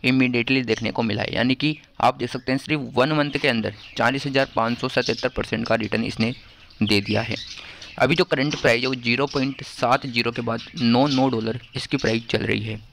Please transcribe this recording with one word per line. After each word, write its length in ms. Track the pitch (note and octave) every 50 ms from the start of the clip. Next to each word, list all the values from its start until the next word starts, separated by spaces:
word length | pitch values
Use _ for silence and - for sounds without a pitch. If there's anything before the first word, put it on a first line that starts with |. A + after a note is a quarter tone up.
immediately 600 | - B2+ C3 C3 C3 B2+ B2 A#2+ A#2 - C3+ C3+ B2+
देखने 240 | A2+ A2 - A2+ G#2+
को 120 | - -
मिला 200 | A#2 A2+ G#2 A2+
है, 120 | - - -
यानी 200 | - A#2 B2+ C3
कि 220 | - - D3+ D3+ - - _ _ -
आप 160 | - B2 C3 C#3
देख 120 | A#2+ B2
सकते 220 | - B2+ - -
हैं 60 | C3 C#3
सिर्फ 320 | - - D3+ D3+ C3+ A#2 -
one 180 | A#2+ B2 D3+
month 180 | D#3 D3+ D3 D3
के 160 | - D3 - C#3+
अंदर 260 | A#2+ A2+ G#2+ G#2+ G2+ - - - - -
चालीस 280 | - A#2+ C3 C#3 -
हज़ार 220 | C#3+ C3 C3+ C3+ - -
पाँच 240 | A2 A2 A2+ A#2+ -
सौ 100 | - C3+
सतहत्तर 400 | - C3 B2 - A#2 - - B2+
परसेंट 380 | - - A2+ - - A2+ A#2
का 80 | - A2+
return 300 | A2+ A2 G#2 - A2 A2+
इसने 280 | - - - A2+ A#2 B2+ - - - - - - - - -
दे 180 | G#2+ G2+ A2 G2+
दिया 220 | G2 G#2 G#2 G#2
है। 140 | A2+ A2+ G#2+ - - - - - - - - - - - - -
अभी 160 | B2+ B2+ E3+
जो 100 | D#3+ F#3
current 360 | - - C3+ C3 D3 - -
प्राइस 220 | - C3 A#2 A#2
है 60 | B2 C3
वो 60 | C3+
ज़ीरो 320 | B2+ A#2+ A#2 A#2+ B2 C#3
पॉइंट 360 | C#3+ - C#3+ C3 C3+ C3+ - C#3
सात 420 | - - - - A#2+ B2+ C#3+ -
ज़ीरो 260 | C3+ A#2 A#2+ A2+ A#2+
के 100 | A#2+ -
बाद 200 | A#2+ A#2 A2+ A2+ - - -
नौ 300 | E3 B2 A#2 A#2 B2 C3+ D3
नौ 200 | C#3 C3 C3 C3+
dollar 320 | B2 A2+ A2 A2 A2+ A#2+ - - -
इसकी 200 | B2+ - - -
price 300 | C3+ - A2+ A2 A#2 A#2 -
चल 180 | - - -
रही 160 | A2+ G#2+ G#2+
है। 180 | G#2+ A2 G#2+ G#2+ - -